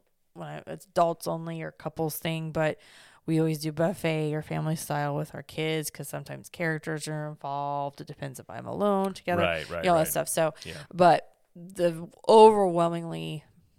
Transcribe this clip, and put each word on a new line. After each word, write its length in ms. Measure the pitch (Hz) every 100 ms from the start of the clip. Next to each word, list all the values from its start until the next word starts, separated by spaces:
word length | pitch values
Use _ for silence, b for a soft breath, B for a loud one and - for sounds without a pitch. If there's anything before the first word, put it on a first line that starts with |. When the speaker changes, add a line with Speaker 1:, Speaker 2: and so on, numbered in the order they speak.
| - _ _
Speaker 1:
when 140 | 170 156
I, 140 | 151 -
it's 200 | 160 -
adults 400 | - 170 165 175
only 360 | 165 165 165
or 80 | 160
couples 460 | - 160 - 156 -
thing, 360 | 165 160 160
but 260 | 160 156 151 B B B B -
we 120 | 160
always 200 | 160 151
do 100 | 156
buffet 640 | 151 165 185 165 156 151
or 80 | 151
family 340 | 151 156 156 160
style 380 | - 147 147
with 200 | 147 156
our 80 | -
kids 480 | - - 156 160 151
'cause 180 | - 143
sometimes 400 | 147 139 139 -
characters 580 | - 165 156 - 156 151
are 220 | 156 151
involved. 720 | 151 143 143 143 143 143 -
It 60 | -
depends 340 | 143 139 123
if 80 | 104
I'm 160 | 117 123
alone 480 | 139 208 196 196
together." 280 | - - 175
Speaker 2:
Right, 260 | 90 82 -
right, 140 | 170
Speaker 1:
You 40 | 180
know, 40 |
all 60 | 165
that 20 |
Speaker 2:
right. 40 | 160
Speaker 1:
stuff. 200 | 151 156
So, 260 | - 160 -
Speaker 2:
Yeah. 100 | 165 147 143
Speaker 1:
but 360 | 175 175 151 - _ _
the 540 | 175 175 185 175 165 170 - -
overwhelmingly, 1160 | 220 220 208 190 170 170 170 165 165 160 156 - _ _